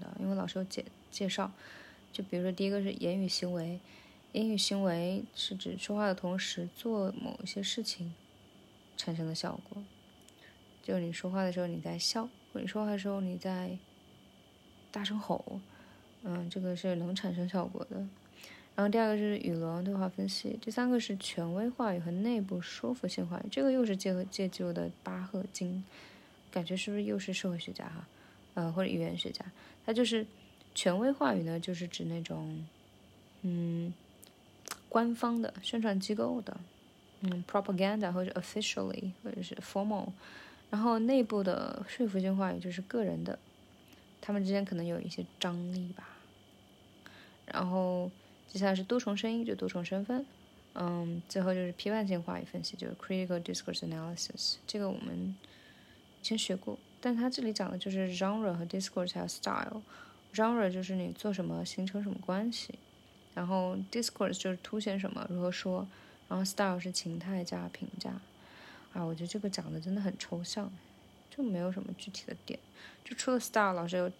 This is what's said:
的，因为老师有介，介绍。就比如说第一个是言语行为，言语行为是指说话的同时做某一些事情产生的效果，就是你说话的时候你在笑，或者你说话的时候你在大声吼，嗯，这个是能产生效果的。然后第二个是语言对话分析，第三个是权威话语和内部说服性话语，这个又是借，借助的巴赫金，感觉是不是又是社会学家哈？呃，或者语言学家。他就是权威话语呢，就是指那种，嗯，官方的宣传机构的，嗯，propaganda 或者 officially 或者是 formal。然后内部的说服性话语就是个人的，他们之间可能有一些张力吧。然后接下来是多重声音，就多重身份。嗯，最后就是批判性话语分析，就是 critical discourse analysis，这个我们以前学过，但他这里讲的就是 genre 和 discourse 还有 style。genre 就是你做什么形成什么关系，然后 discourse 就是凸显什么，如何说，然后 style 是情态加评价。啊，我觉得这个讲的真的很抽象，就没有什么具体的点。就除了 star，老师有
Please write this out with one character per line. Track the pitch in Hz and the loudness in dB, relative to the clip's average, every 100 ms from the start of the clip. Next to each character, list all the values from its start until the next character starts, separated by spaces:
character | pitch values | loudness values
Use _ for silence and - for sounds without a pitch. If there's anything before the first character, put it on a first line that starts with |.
的， | - - | -10 -4
因 | 190 | 0
为 | |
老 | 196 185 | 0 0
师 | 190 | -2
有 | |
介， | 185 - - - - | -2 -4 -8 -12 -14
介 | - 196 | -4 -2
绍。 | 190 196 - - - - - - | 0 -2 -4 -16 -18 -18 -20 -14
就 | - | -8
比 | 190 175 | -2 0
如 | |
说 | 180 | 0
第 | 180 | 2
一 | 196 | 2
个 | 202 | 4
是 | 196 | 0
言 | - 170 190 | 0 0 2
语 | 185 | 2
行 | - 180 | 2 0
为， | 180 165 180 - - - - - | 0 -2 -4 -8 -20 -20 -20 -6
言 | - 220 | 0 2
语 | 208 | 4
行 | - 196 | 4 4
为 | 196 170 175 196 214 | 4 4 2 0 -2
是 | - - | -4 -4
指 | 190 185 185 | -2 -4 -4
说 | - 208 | -2 2
话 | 208 | 2
的 | |
同 | 196 180 185 | 2 0 0
时 | - - 175 | 0 -2 -4
做 | - 233 220 190 | -4 0 2 2
某 | 196 - - | 0 -6 -6
一 | 190 | -6
些 | - | -4
事 | 196 - | -2 -2
情 | 214 - 170 165 - - - - - - - - | -2 -4 -6 -8 -16 -20 -20 -20 -20 -20 -18 -6
产 | - | -2
生 | 165 160 | -2 -2
的 | |
效 | 165 - - - | -2 -4 -6 -8
果， | 202 202 - - - - - - - - - | -12 -12 -18 -20 -20 -20 -20 -20 -20 -20 -14
就 | - | -2
是 | 190 | 0
你 | 170 | 0
说 | 165 185 | -2 -2
话 | 190 | 0
的 | 190 | 2
时 | 180 | 0
候 | 175 | -2
你 | 170 | -2
在 | 165 170 | -4 -2
笑， | - 226 254 - - | 0 0 -2 -8 -10
或 | |
者 | - | -6
你 | 196 | -4
说 | 214 | -2
话 | 214 | 0
的 | 202 | 0
时 | 196 | 0
候 | 196 | 0
你 | 185 180 | -2 -2
在 | 190 185 180 185 - - - - - - - - - - - | -2 -2 -2 -6 -10 -20 -20 -20 -20 -20 -20 -20 -20 -20 -8
大 | 208 | -4
声 | 202 208 | 0 0
吼， | - - - 196 190 - - - - - | 0 0 0 -8 -10 -18 -20 -20 -20 -10
嗯， | 196 175 175 | -4 -2 -2
这 | 190 | -2
个 | 185 | -2
是 | 175 190 175 | 0 0 0
能 | 175 | 0
产 | 190 185 | -2 0
生 | 175 180 | 0 0
效 | 185 175 | 0 -2
果 | 185 - | -4 -6
的。 | 190 196 - - - - - - - | -6 -6 -10 -20 -20 -18 -18 -10 2
然 | |
后 | 202 | 4
第 | 226 | 6
二 | 220 | 6
个 | 214 | 4
是 | 208 208 | 2 2
语 | - 165 | 0 0
言 | 165 170 | 0 0
对 | 185 | 0
话 | 196 185 | 2 0
分 | 185 196 | 0 -2
析， | 196 208 226 | -2 -2 -4
第 | 226 | -2
三 | 220 247 | 0 4
个 | 247 | 4
是 | 226 196 | 2 -2
权 | - - 170 | -2 -2 0
威 | 180 233 | 0 0
话 | 247 226 | 2 0
语 | 180 | 2
和 | 170 | 0
内 | 175 220 233 | 0 2 2
部 | 196 180 | 2 -2
说 | 170 - 233 | -4 -4 -2
服 | 254 185 | 0 0
性 | 185 | 0
话 | 175 175 | -2 -2
语， | 214 | -2
这 | 269 | 2
个 | 269 | 4
又 | 262 226 | 6 4
是 | 190 | 4
借， | 196 185 | 2 0
借 | 190 - 190 | 0 0 -2
助 | - 180 | 0 -2
的 | 175 170 - | 0 -2 -4
巴 | - 185 | -6 -4
赫 | 185 190 190 | -4 -4 -4
金， | - 180 185 190 - - - - - - | -4 -2 -2 -6 -12 -20 -20 -20 -20 -6
感 | 185 170 | -4 -2
觉 | 185 | -2
是 | 196 | -2
不 | 202 | 0
是 | |
又 | 208 208 | 0 0
是 | 190 | 0
社 | 185 190 | -2 0
会 | 175 | -2
学 | - | -4
家 | - | -8
哈？ | - 165 170 - - - - | -8 -8 -12 -18 -20 -20 -10
呃， | - 165 | -2 0
或 | 165 | 2
者 | 185 | 2
语 | 175 | 2
言 | 165 175 | 0 -2
学 | - | -4
家。 | - - - - - - | -6 -8 -12 -20 -10 -2
他 | |
就 | 226 | 4
是 | 240 226 214 - - - - | 4 4 -2 -8 -20 -20 -10
权 | - - 180 | 0 4 4
威 | 247 | 4
话 | 277 277 196 | 4 4 4
语 | |
呢， | 165 165 | 2 -2
就 | 170 | -2
是 | 175 175 | -4 -4
指 | - 170 | -4 -2
那 | 170 | -2
种， | 165 165 156 156 160 - - - - - - - | -2 -4 -4 -6 -8 -14 -20 -20 -20 -20 -20 -6
嗯， | 185 175 170 170 170 175 - - - - - - - - - | 0 2 2 0 -2 -6 -14 -20 -20 -20 -20 -18 -12 -12 2
官 | 226 233 | 4 4
方 | 233 240 233 | 4 2 2
的 | 220 - | 0 -2
宣 | - 233 | -2 2
传 | 220 196 | 4 2
机 | 190 | 2
构 | 214 233 254 | 2 2 0
的， | 196 - 175 - - - - - | -4 -10 -12 -18 -20 -20 -20 -4
嗯， | 190 180 175 | -2 0 0
propaganda | 202 196 185 196 214 190 | 0 0 2 4 4 0
或 | 180 | 0
者 | 185 | 0
officially | 180 175 208 208 - - - 190 185 | -2 -4 -2 -2 0 -2 -2 -4 -6
或 | 220 | -8
者 | 196 | -6
是 | 175 | -6
formal。 | - - 202 208 208 - 185 - - - - - | -8 -4 -2 0 0 -2 -8 -14 -16 -18 -20 -4
然 | 208 | 2
后 | 233 226 | 4 6
内 | 233 269 | 6 6
部 | 226 208 | 6 4
的 | 190 - - - 190 | 4 2 0 -4 -8
说 | - 233 | 0 2
服 | 190 | 4
性 | 190 190 | 4 4
话 | 190 | 4
语 | 175 | 0
就 | 180 | -2
是 | 175 | -4
个 | 185 240 | -2 0
人 | 196 165 | 2 2
的， | 170 - - - - - - - - - | -2 -4 -8 -20 -20 -20 -20 -20 -20 -14
他 | - | -2
们 | 202 | 2
之 | 190 | 4
间 | 196 | 2
可 | 202 | 2
能 | 175 | 0
有 | 170 170 | 0 -2
一 | 175 | -2
些 | - 175 - | -4 -8 -4
张 | 185 175 175 | -2 -2 -2
力 | 180 180 | -2 -4
吧。 | 180 - - - - - - - - - - - - - - - | -6 -12 -18 -20 -20 -20 -20 -20 -20 -20 -20 -20 -20 -20 -20 -6
然 | - 185 | 0 2
后 | 185 185 180 180 - - - - | 4 4 2 0 -4 -18 -20 -10
接 | 190 | 2
下 | 196 | 4
来 | |
是 | 190 | 4
多 | 190 247 | 4 2
重 | 233 202 | 4 2
声 | 226 | 2
音， | 233 | 2
就 | 233 | 0
多 | 196 185 | 0 0
重 | 185 | -2
身 | 170 190 | 0 0
份。 | 202 254 277 - - - - | 0 -2 -2 -10 -20 -20 -12
嗯， | - 180 175 170 170 - | -4 0 0 0 -2 -2
最 | 196 | 0
后 | 185 | 2
就 | 185 | 2
是 | 180 | 0
批 | 175 202 | -2 0
判 | 220 202 | 2 2
性 | 175 | 2
话 | 170 175 | 0 -4
语 | |
分 | - 180 | -4 -6
析， | 170 - | -6 -6
就 | - | -6
是 | |
critical | 180 - 185 185 175 | -6 -2 0 2 0
discourse | 170 175 - 175 | 0 -4 -2 -4
analysis， | 170 160 165 175 - - - - - | -2 -4 -4 -4 -6 -2 -2 -2 -4
这 | 214 | -2
个 | 196 | -2
我 | 190 | -2
们 | - 175 190 190 - - - - - - - - | -4 -2 -2 -4 -10 -20 -20 -20 -20 -20 -20 -10
以 | |
前 | - 226 | -2 0
学 | - 190 | 0 -2
过， | - 208 - - | -2 -8 -10 -2
但 | 247 | 2
他 | 233 254 | 4 4
这 | 254 | 2
里 | 233 | 0
讲 | 208 190 | 2 0
的 | 180 | 0
就 | 196 | 0
是 | 190 185 | 2 2
genre | 180 190 214 214 170 | 2 2 4 2 0
和 | |
discourse | 170 190 190 - 180 | 0 -2 -2 0 0
还 | 175 | 0
有 | 175 | -4
style。 | - 196 - - 220 208 - - - - | -4 -2 -2 -2 -6 -10 -16 -18 -20 -8
genre | 196 220 240 196 | 2 4 6 4
就 | 185 | 4
是 | 185 | 0
你 | 190 175 | 0 0
做 | 180 214 | 0 0
什 | 190 | 0
么 | 170 170 | 0 0
形 | 180 - 190 | -2 -2 -2
成 | 202 | 0
什 | 202 | -2
么 | 190 | -2
关 | 190 190 226 | 0 0 0
系， | 233 - - - - - - - | -2 -6 -12 -16 -20 -20 -20 -10
然 | - 180 | -4 2
后 | 190 185 190 190 | 2 2 0 -2
discourse | 233 233 - 196 196 | 0 -2 2 0 2
就 | 190 | 0
是 | 180 | -2
凸 | - 214 | -2 -2
显 | 208 196 | 0 0
什 | 190 | 0
么， | 196 - | -2 -2
如 | 180 | 0
何 | 180 | 2
说， | 180 190 185 190 - - - - | 0 0 0 -2 -10 -20 -20 -4
然 | 185 | 0
后 | |
style | 190 - 196 180 | 0 2 2 2
是 | 180 | 0
情 | 175 170 165 | -2 -2 -4
态 | 175 190 | -2 -2
加 | 175 - 175 | -2 -4 -6
评 | - - - | -6 -8 -6
价。 | - 190 - - - - - - - | -6 -6 -10 -20 -20 -20 -18 -18 -10
啊， | 180 | -4
我 | 165 | -2
觉 | 160 | -2
得 | 175 | -2
这 | 214 | -2
个 | 202 | -2
讲 | 190 160 | -2 -4
的 | 160 | -4
真 | 165 | -2
的 | 196 | 0
很 | 196 190 | 0 -2
抽 | - 170 | -4 -4
象， | 175 - 202 190 - - - - - | -4 -4 -4 -8 -18 -20 -20 -20 -16
就 | - | -2
没 | 262 180 | 0 2
有 | 180 | 0
什 | 185 | -2
么 | 196 185 | -4 -8
具 | - | -8
体 | - - | -10 -8
的 | - - | -10 -8
点。 | - - - - - | -10 -10 -20 -20 -18
就 | - | -12
除 | 240 - | -4 2
了 | 254 | 2
star， | 233 220 202 | 4 4 6
老 | 180 170 | 4 2
师 | 180 | 2
有 | 180 180 | 0 -2